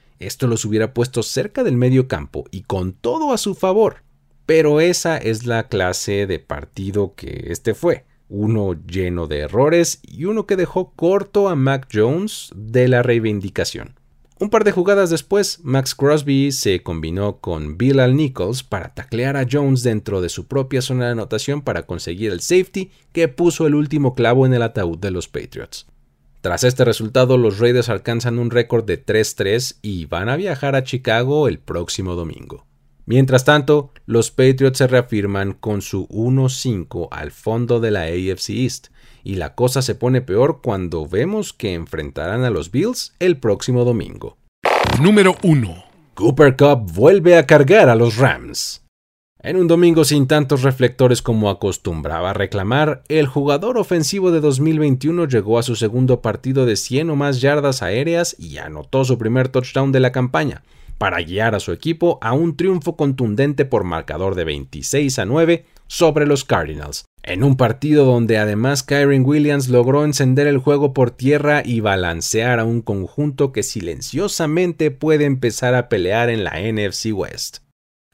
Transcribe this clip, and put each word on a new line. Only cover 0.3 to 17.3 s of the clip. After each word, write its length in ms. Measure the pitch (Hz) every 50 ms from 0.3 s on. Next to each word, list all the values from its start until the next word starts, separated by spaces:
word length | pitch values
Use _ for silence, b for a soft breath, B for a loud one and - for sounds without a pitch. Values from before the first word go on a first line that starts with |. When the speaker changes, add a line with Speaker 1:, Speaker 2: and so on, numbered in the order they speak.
| - - 127
Speaker 1:
los 180 | 120 117 110 -
hubiera 280 | 107 107 107 110 117 -
puesto 300 | 120 120 127 - 120 104
cerca 400 | - - 135 - 208 - 277 254
del 140 | 196 127
medio 300 | 123 127 127 127 131 127
campo 380 | 131 110 80 71 - - 73 - -
y 100 | - 95 -
con 300 | - - 95 92 92 92
todo 400 | _ - 117 - 320 311 285 247
a 40 |
su 180 | 214 - 208 180
favor. 480 | - - 185 185 220 220 - - - _ _ _ _ _ _ _ _ -
Pero 360 | - 156 160 156 151 147 151
esa 360 | 165 180 175 - - 170 160
es 280 | - - 110 113 107 123
la 220 | 120 117 113 113
clase 600 | - 117 98 92 90 92 - - - 101 101 101
de 120 | 98 87 76
partido 760 | _ - - - - - - - 95 98 95 104 98 92 -
que 320 | - - - - - -
este 260 | - 85 - - 117 107
fue. 320 | - 165 175 - - _ _ _ _ _
Uno 460 | - 98 101 104 110 113 107 101 95 87
lleno 540 | 73 82 85 87 95 92 90 87 85 82
de 120 | 76 76 73
errores 600 | 76 73 - 113 139 151 170 170 170 165 - - _
y 220 | - - - 156
uno 200 | 196 220 220 -
que 100 | - 202
dejó 380 | 185 175 - - 185 180 - -
corto 520 | - 165 170 196 202 196 - - 208 196 190
a 60 | 175
Mac 320 | 139 131 135 139 135 131 - -
Jones 580 | 107 107 120 147 175 202 214 - - - - -
de 320 | 95 107 110 113 127 127
la 160 | 127 127 120 120
reivindicación. 960 | 123 120 117 113 110 107 101 95 95 - - 87 - - - - - - _ _ _ _ _ _ _ _
Un 120 | - 196 208
par 160 | 226 220 208
de 80 | 208 190
jugadas 360 | 185 175 196 202 196 190 170
después, 520 | 165 160 - - 202 208 196 - - - -
Max 320 | 127 131 135 131 131 -
Crosby 560 | - 139 143 151 156 139 143 139 135 139 143
se 320 | 139 - - 107 92 85 -
combinó 540 | - 85 80 78 82 85 95 101 104